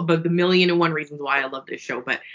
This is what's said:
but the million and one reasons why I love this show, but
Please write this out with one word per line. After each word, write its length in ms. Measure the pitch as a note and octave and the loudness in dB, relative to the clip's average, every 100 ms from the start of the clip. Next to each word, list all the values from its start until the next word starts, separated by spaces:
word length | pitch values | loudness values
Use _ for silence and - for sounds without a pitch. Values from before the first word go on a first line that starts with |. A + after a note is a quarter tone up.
but 180 | E3+ E3 | 0 0
the 80 | E3+ | 2
million 400 | F3 F3+ F#3 F3+ | 2 4 4 4
and 80 | E3+ | 4
one 140 | E3 | 2
reasons 280 | D#3 D3 D3 | 0 -6 -8
why 200 | C#3 C#3 | -4 -2
I 40 | C3+ | -2
love 200 | C3+ - | -6 -10
this 140 | B2 | -12
show, 200 | - B2 | -8 -8
but 200 | C3 A#2+ - | -6 -6 -8